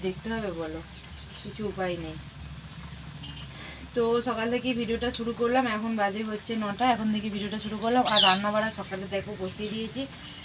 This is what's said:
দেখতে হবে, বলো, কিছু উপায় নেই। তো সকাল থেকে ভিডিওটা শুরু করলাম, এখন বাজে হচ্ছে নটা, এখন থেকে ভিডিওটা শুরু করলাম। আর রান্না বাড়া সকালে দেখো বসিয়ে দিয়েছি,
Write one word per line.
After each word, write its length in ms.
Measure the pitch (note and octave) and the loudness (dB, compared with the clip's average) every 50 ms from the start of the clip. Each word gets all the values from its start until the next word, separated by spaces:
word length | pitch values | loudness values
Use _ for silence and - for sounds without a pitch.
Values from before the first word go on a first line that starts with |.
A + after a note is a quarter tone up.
| F#3+ | -2
দেখতে 200 | F#3 F#3 - - A3+ A3+ | -2 -2 -2 -4 -4 -2
হবে, 160 | A3+ G#3+ F#3+ E3+ E3 | -2 -2 -2 -2 -2
বলো, 180 | D#3+ D#3 D#3+ E3 E3+ - - - - - - - - - - - | -4 -4 -4 -8 -8 -10 -14 -14 -14 -14 -14 -12 -12 -12 -12 -12
কিছু 200 | - G3+ - - G#3+ G3 | -10 -10 -6 -4 -4 -4
উপায় 240 | F#3 F#3+ F#3 F3+ F3 E3+ E3 | -2 0 0 0 0 -2 -4
নেই। 120 | D#3 D#3 D3+ - - - - - - - - - - - - - - - - - - - - - C#3+ C#3+ - - - - - - - - - - - - | -6 -8 -8 -10 -12 -12 -12 -12 -12 -12 -12 -12 -12 -12 -12 -12 -12 -12 -12 -12 -12 -12 -10 -10 -10 -10 -10 -10 -12 -12 -12 -12 -12 -12 -12 -10 -4 0
তো 60 | A#3+ A#3 A#3 A#3 A#3+ A#3 | 2 4 4 4 4 2
সকাল 200 | B3+ A3+ A3 A3+ A#3+ B3 | 2 0 0 2 2 2
থেকে 160 | B3 B3 B3+ B3 A#3 | 2 2 2 0 0
ভিডিওটা 300 | A#3 G3+ A#3 A3+ A#3+ B3 B3 | 0 0 0 0 0 0 0
শুরু 140 | - A3+ A#3 A3+ - | 0 -2 -2 0 2
করলাম, 240 | A#3+ A#3 B3 C4 B3+ A3+ G#3+ | 2 4 4 4 4 4 2
এখন 160 | G#3+ A3 A3+ A3+ G#3+ | 0 0 0 2 2
বাজে 200 | G3+ G3+ G3 G#3+ A3 G#3+ | 2 2 2 0 -2 -2
হচ্ছে 220 | G#3+ G#3 - - A3+ A3 G#3+ | -4 -4 -4 -2 -2 0 0
নটা, 220 | G3+ G3+ G3 A#3+ B3+ A#3 | 0 0 4 4 4 4
এখন 140 | G3+ A3 G#3+ G#3+ | 4 4 2 2
থেকে 140 | G#3+ G3+ A3 G3 | 2 0 -2 -2
ভিডিওটা 240 | G3+ G3+ G3+ G#3 G#3+ - | -2 -2 -2 -4 -4 -4
শুরু 120 | G#3+ G#3+ G3+ A3 | -4 -4 0 2
করলাম। 200 | A#3 B3 B3 - - G#3+ | 4 4 6 6 8 8
আর 60 | G#3 G3 | 8 10
রান্না 220 | F#3+ F#3 G3 G#3 G#3 | 8 8 6 6 2
বাড়া 180 | G#3 G#3+ A3 A3 A3 G3+ | 2 2 2 2 0 -4
সকালে 260 | F#3 - F#3+ F#3+ F#3+ F#3 G3 | -6 -4 -4 -4 -4 -2 -2
দেখো 160 | G3 F#3+ G#3 G#3 F#3 | -2 -2 -2 -4 -4
বসিয়ে 280 | F#3 F#3 - - G#3+ G3+ G#3+ | -4 -4 -2 -4 -4 -2 -2
দিয়েছি, 280 | A3 A3 A3 - B3+ C4+ C4+ - - - - - - | -2 -4 -4 -4 -4 -4 -6 -6 -12 -12 -14 -14 -12